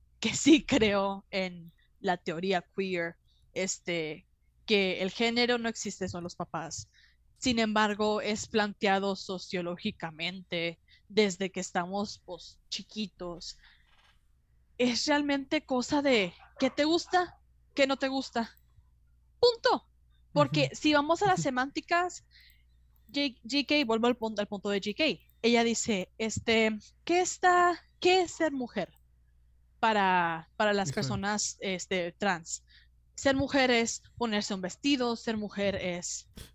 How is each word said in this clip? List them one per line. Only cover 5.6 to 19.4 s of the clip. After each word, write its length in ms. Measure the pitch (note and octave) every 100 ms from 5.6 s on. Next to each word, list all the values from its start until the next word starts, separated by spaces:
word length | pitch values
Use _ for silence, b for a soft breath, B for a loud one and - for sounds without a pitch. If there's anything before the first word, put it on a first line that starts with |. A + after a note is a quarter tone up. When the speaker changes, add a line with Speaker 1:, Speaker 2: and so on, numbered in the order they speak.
| A#3
Speaker 1:
existe, 380 | A3 G#3 - F#3
son 160 | F3
los 120 | E3+ -
papás. 520 | E3+ E3 D#3 - - b b b _ _
Sin 180 | C4 A#3
embargo, 640 | A3 G#3+ G#3+ G#3 G#3+ G#3+
es 260 | - G#3+ -
planteado 680 | A3+ G#3 G3 G3+ G3 G3 F#3+
sociológicamente 1600 | - F#3 - F#3 F3 F3+ G#3+ - E3 D#3 E3+ F#3+ F3+ F3 E3+ E3 _ b b
desde 420 | G3+ G#3 F3+ F#3+
que 80 | -
estamos, 640 | F3 F#3 F3 G3 G3+ - -
pues, 340 | F3 - - _
chiquitos. 880 | - G3 - G#3 - F3+ E3+ - - b b b _ _ _ _ _ _ _ _ -
Es 280 | B3 A3+ -
realmente 580 | D4 D4 C#4 C4+ D#4 -
cosa 360 | B3+ A#3+ D4
de 320 | C#4+ A#3+ F3+ - - -
qué 100 | C4
te 160 | - D4+
gusta, 520 | E4 - F4+ F4+ - _ _ _ -
qué 100 | C4+
no 100 | C4+
te 100 | C4+
gusta. 420 | C4+ C4 A#3+ A3 - _ _ _ _ _ _ _
Punto. 480 | _